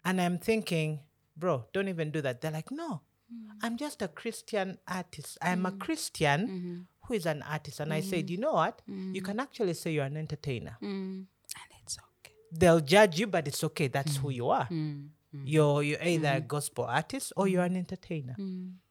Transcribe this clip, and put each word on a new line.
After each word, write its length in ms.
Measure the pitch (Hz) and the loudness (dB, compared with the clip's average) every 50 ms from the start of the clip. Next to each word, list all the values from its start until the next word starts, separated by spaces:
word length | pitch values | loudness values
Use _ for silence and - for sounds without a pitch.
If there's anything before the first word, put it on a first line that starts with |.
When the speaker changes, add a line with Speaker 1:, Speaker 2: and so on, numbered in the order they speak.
| - | 0
Speaker 1:
And 160 | 180 185 185 | 2 2 2
I'm 180 | 180 175 180 170 | 2 2 0 0
thinking, 600 | - - 220 220 214 - 175 151 156 156 156 147 - _ _ _ _ _ _ | 2 2 2 2 2 0 0 0 0 0 -2 -4 -8 _ _ _ _ _ _
"Bro, 320 | 156 175 180 156 127 113 - | -4 0 0 0 0 -2 -4
don't 160 | - 190 196 196 | -2 -2 -2 0
even 220 | 185 165 156 151 | -2 -2 -2 -2
do 100 | 147 160 | -2 0
that." 200 | 139 135 123 120 | 0 0 -2 -2
They're 100 | - 160 | -4 -4
like, 200 | 151 156 160 - | -4 -4 -6 -6
"No, 300 | 262 302 339 320 220 143 _ _ _ _ _ _ | -8 -6 -4 -4 -6 -6 _ _ _ _ _ _
Speaker 2:
Mm. 160 | 240 233 220 214 214 208 | -16 -16 -14 -16 -10 -6
Speaker 1:
I'm 140 | - 233 233 233 | -4 -4 -4 -4
just 240 | 294 294 - _ | -6 -6 -4 _
a 60 | 220 170 | -6 -6
Christian 680 | - - - 233 214 - - - - 208 190 190 180 - _ - | -6 -6 -8 -8 -8 -8 -10 -2 -2 0 0 -2 -4 -10 _ -6
artist. 500 | 185 185 175 _ - - 139 - - - | -6 -6 -6 _ -12 -14 -12 -14 -12 -2
I'm 240 | - 175 180 180 185 | 0 2 2 2 0
a 60 | 185 | -2
Speaker 2:
Mm. 60 | 196 196 | -2 -4
Speaker 1:
Christian 640 | 185 - 320 311 - - - - 160 143 143 151 208 262 | -4 -4 -4 -4 -4 -8 -2 2 4 4 4 4 2 -2
Speaker 2:
Mm-hmm. 320 | 190 185 180 175 175 175 180 _ _ _ - | -4 -6 -6 -6 -8 -8 -12 _ _ _ -8
Speaker 1:
who 80 | - 247 | -4 -4
is 100 | 208 160 | -2 0
an 160 | 170 151 - | -2 -2 -2
artist." 360 | - - 156 151 - 147 - - | -4 -6 -6 -6 -6 -10 -10 -8
And 140 | - 156 156 | -4 -2 -2
I 60 | 160 | -2
said, 240 | 185 190 190 170 - | -2 0 -2 -2 -2
Speaker 2:
Mm-hmm. 80 | 139 | -2
Speaker 1:
"You 60 | 175 185 | -4 -2
know 140 | 240 311 294 | -2 2 2
what? 280 | 175 160 190 - - _ - | 2 2 2 0 -6 _ -12
Speaker 2:
Mm. 240 | 196 190 190 190 185 | -8 -8 -6 -6 -6
Speaker 1:
You 80 | 190 | -4
can 160 | 190 190 202 220 | -4 -4 -4 -4
actually 340 | 277 277 - - - 180 165 | -4 -6 -2 -2 0 0 0
say 180 | - - 170 | -2 -2 -2
you're 120 | 156 151 139 | 0 0 -2
an 120 | 135 147 156 | -2 -4 -6
entertainer." 580 | 156 - 147 - - 143 127 113 - - 120 - | -6 -6 -8 -6 -4 -4 -4 -4 -6 -10 -10 -8
Speaker 2:
Mm. 440 | - 202 196 196 190 190 190 190 190 _ _ _ _ - - - | -6 -6 -4 -4 -6 -6 -8 -10 -12 _ _ _ _ -12 -12 -12
And 100 | - - - - | -12 -20 -20 -20
it's 140 | - - - - | -14 -12 -12 -12
okay. 360 | - _ _ _ _ - _ _ - _ | -14 _ _ _ _ -20 _ _ -18 _
Speaker 1:
They'll 280 | 160 160 185 175 165 170 | 2 6 8 8 8 8
judge 380 | 151 135 180 202 220 202 151 160 | 6 8 10 10 10 8 6 0
you, 60 | 233 | 0
but 220 | 208 175 170 147 147 | 2 0 0 0 0
it's 160 | - - - | -2 -2 -2
okay. 240 | 151 - - 156 131 | -2 0 0 -2 0
That's 280 | - 139 139 151 143 | 0 0 0 0 0
who 120 | 139 131 - | 0 -2 -2
Speaker 2:
Mm. 60 | 131 | -2
Speaker 1:
you 140 | 120 117 - | 0 2 4
are. 160 | 240 262 135 - | 4 4 2 0
Speaker 2:
Mm. 400 | 175 160 156 151 147 143 143 147 - _ _ _ - | -2 -2 -2 -2 -4 -8 -12 -14 -18 _ _ _ -14
Mm. 80 | 143 139 | -10 -4
Speaker 1:
You're, 360 | 131 151 156 151 147 143 147 | 2 6 6 8 8 6 4
you're 200 | 147 147 151 147 | 2 0 -2 0
either 260 | 160 175 170 160 156 143 | 2 2 2 4 4 4
a 40 | 135 131 | 2 2
Speaker 2:
Mm-hmm. 60 | 123 - | 0 -2
Speaker 1:
gospel 360 | 151 147 139 - _ - 120 | -4 -4 -4 -4 _ -4 -2
artist 480 | 117 120 147 160 - - 269 - - - - | 2 2 2 2 0 -6 -6 -6 -4 -2 0
or 100 | 196 196 | 2 4
you're 160 | 185 180 180 | 4 4 2
an 80 | 175 180 | 2 0
Speaker 2:
Mm. 40 | 185 180 | -2 -4
Speaker 1:
entertainer. 520 | - 190 - - - 175 156 135 123 127 - | -6 -8 -12 -8 -6 -6 -6 -6 -8 -8 -8
Speaker 2:
Mm. 340 | 196 190 185 185 185 185 185 185 _ _ | -6 -6 -6 -8 -8 -10 -12 -16 _ _